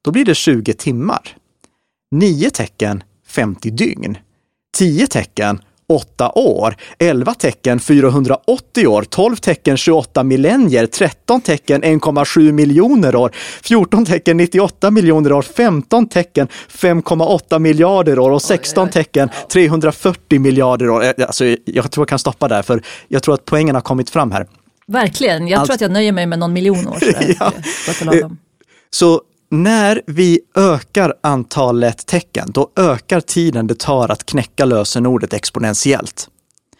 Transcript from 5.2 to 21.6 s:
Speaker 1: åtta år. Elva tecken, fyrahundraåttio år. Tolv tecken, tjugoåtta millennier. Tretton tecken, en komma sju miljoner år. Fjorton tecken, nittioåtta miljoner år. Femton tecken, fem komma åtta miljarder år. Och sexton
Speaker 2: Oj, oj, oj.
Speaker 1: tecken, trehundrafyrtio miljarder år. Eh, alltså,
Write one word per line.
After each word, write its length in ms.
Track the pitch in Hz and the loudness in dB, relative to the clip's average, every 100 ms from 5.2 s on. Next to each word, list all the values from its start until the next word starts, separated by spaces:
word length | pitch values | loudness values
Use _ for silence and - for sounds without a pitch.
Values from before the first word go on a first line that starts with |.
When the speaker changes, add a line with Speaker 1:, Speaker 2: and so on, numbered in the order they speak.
| 98 - 104 104 _ _ - | -4 -4 -4 -4 _ _ -2
Speaker 1:
åtta 400 | 151 - - 120 | -2 -2 -4 -2
år. 440 | - 247 95 110 101 - - | 0 0 0 -2 -4 -14 -2
Elva 340 | 170 127 123 | 0 0 -2
tecken, 460 | 240 143 - 127 123 | -2 -4 -2 -2 -2
fyrahundraåttio 1080 | - 143 135 135 131 135 - 254 - 240 151 | 2 4 4 2 0 0 0 -2 -2 0 2
år. 160 | 104 | 2
Tolv 320 | 107 - 220 226 | 0 0 0 0
tecken, 420 | - 151 147 135 | -2 0 0 0
tjugoåtta 460 | - 160 - 143 | 2 0 0 -2
millennier. 640 | 131 131 151 262 202 123 113 | 0 2 2 2 2 2 0
Tretton 560 | - 175 - - 254 | 0 -2 -2 -2 -2
tecken, 420 | - 147 - 139 | 0 -4 0 0
en 160 | 160 156 | 2 0
komma 260 | 160 143 147 | 0 0 0
sju 260 | 165 156 | 4 4
miljoner 640 | 151 143 147 233 269 143 120 | 4 4 4 4 4 2 2
år. 160 | 123 - - - | 0 -4 -16 -12
Fjorton 420 | - 233 175 214 196 | 0 0 2 2 2
tecken, 320 | 175 - 165 | 0 2 2
nittioåtta 540 | 170 185 202 - 196 | 2 2 0 0 0
miljoner 420 | 214 170 156 143 | 2 4 2 2
år. 80 | 143 | 0
Femton 680 | - - 233 156 - 233 226 | 0 0 0 0 0 0 2
tecken, 380 | 185 170 143 135 - - | -2 -2 -2 -2 -6 -18
fem 340 | - 180 170 | -2 0 0
komma 240 | - 160 165 | 0 0 0
åtta 340 | 190 - 160 | 0 0 0
miljarder 600 | 160 151 175 196 160 127 | 2 2 2 2 2 2
år. 120 | 131 | 2
Och 100 | 139 | 2
sexton 420 | - 190 - 190 | 0 -4 -2 -2
Speaker 2:
Oj, 40 | 185 | 0
oj, 20 | 170 | -2
oj. 40 | |
Speaker 1:
tecken, 260 | 151 139 135 - - | 0 0 -2 -4 -2
trehundrafyrtio 880 | 180 156 160 151 - 190 175 - 143 | 2 2 2 0 0 -4 -4 0 2
miljarder 500 | 135 131 127 123 120 | 2 2 2 2 0
år. 140 | 113 | 0
Eh, 80 | 127 127 123 | 0 -2 -4
alltså, 180 | - 127 117 | 0 0 0